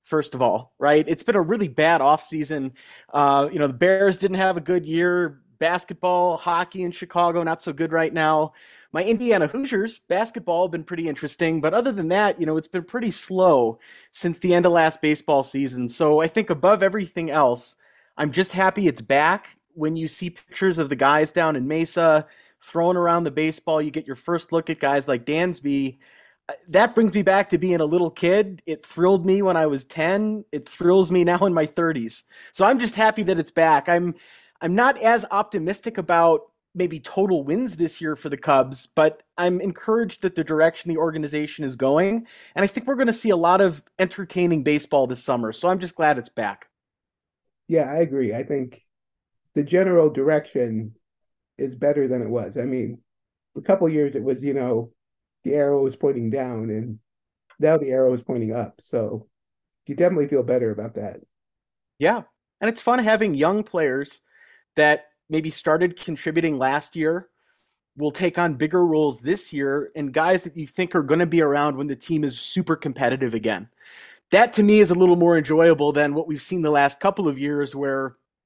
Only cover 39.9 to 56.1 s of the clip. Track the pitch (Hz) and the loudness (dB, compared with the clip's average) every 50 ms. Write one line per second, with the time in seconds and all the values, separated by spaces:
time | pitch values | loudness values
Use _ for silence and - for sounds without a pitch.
39.9 | 220 233 233 185 - - - 180 180 170 156 - 160 151 160 165 - - - 175 | 0 0 0 -2 -6 -6 -6 -4 -4 -4 -4 -2 2 2 2 2 2 -2 -6 -6
40.9 | 165 160 160 165 156 156 147 143 147 151 151 151 - - 147 135 127 117 131 135 | -2 -2 -2 -2 -2 -4 -6 -6 -6 -6 -6 -8 -8 -8 -8 -8 -4 -2 0 2
41.9 | 143 160 185 196 220 233 233 - - - - - - - 196 196 - 247 - - | 2 2 2 0 -2 -4 -6 -10 -16 -20 -20 -10 -4 -2 -2 -2 -2 -4 -6 -4
42.9 | 277 247 269 233 226 - - 220 190 170 165 170 180 190 202 185 160 - - _ | -2 0 0 0 -2 0 0 0 2 2 4 4 4 4 4 2 0 -4 -12 _
43.9 | _ - 185 180 - - 196 170 - 185 175 175 170 156 127 151 147 147 147 - | _ -4 -4 -4 -4 -8 -12 -6 -2 0 2 2 2 2 2 0 0 0 0 0
44.9 | 151 139 131 127 127 120 - - 131 120 113 110 113 - - 175 185 190 180 170 | 0 2 2 0 -2 -4 -4 -2 -2 -2 -2 -4 -4 -2 0 0 0 -2 -4 -8
45.9 | - - 160 151 143 123 - - _ - 110 101 95 - _ _ _ _ _ _ | -4 0 2 2 2 0 -4 -8 _ -6 -6 -6 -8 -10 _ _ _ _ _ _
46.9 | _ _ _ _ _ _ _ _ _ _ _ _ _ _ _ - 165 160 143 131 | _ _ _ _ _ _ _ _ _ _ _ _ _ _ _ -2 -2 0 0 0
47.9 | 143 160 170 156 135 139 127 104 110 120 143 - 147 139 127 123 - - _ _ | 0 -2 -2 0 -2 -2 -2 -2 -4 -6 -6 -6 -6 -6 -6 -8 -12 -20 _ _
48.9 | _ _ _ _ _ _ _ _ _ _ _ _ - 147 147 143 170 180 190 175 | _ _ _ _ _ _ _ _ _ _ _ _ -4 -4 -2 0 2 2 2 4
49.9 | 180 170 156 151 151 139 135 151 156 147 147 - - 139 123 117 110 110 110 107 | 4 4 4 4 2 0 0 0 0 0 -2 -4 -4 -4 -2 -2 -4 -6 -6 -8
50.9 | 110 _ _ _ _ _ _ _ _ _ _ _ _ - 139 131 127 120 143 143 | -12 _ _ _ _ _ _ _ _ _ _ _ _ -8 -8 -8 -6 -2 0 0
51.9 | 147 147 135 123 127 123 113 107 117 120 98 95 101 104 117 135 127 127 107 110 | 0 2 0 0 -2 -2 -4 -4 -4 -4 -6 -6 -8 -6 -6 -4 -4 -4 -6 -6
52.9 | 123 - _ _ _ _ _ _ _ _ _ _ - - - - 190 196 180 160 | -8 -12 _ _ _ _ _ _ _ _ _ _ -16 -6 0 0 2 2 2 0
53.9 | 156 151 147 139 135 127 110 135 127 123 131 143 135 139 123 123 117 113 117 117 | 2 0 0 -2 -2 -4 -4 -4 -4 -4 -4 -4 -4 -2 -2 -2 -2 -4 -4 -8
54.9 | _ _ _ _ _ _ _ _ _ _ - - 143 147 143 143 143 139 135 131 | _ _ _ _ _ _ _ _ _ _ -6 -2 0 0 2 2 2 2 0 -2
55.9 | - - - 139 | -2 -2 -2 -2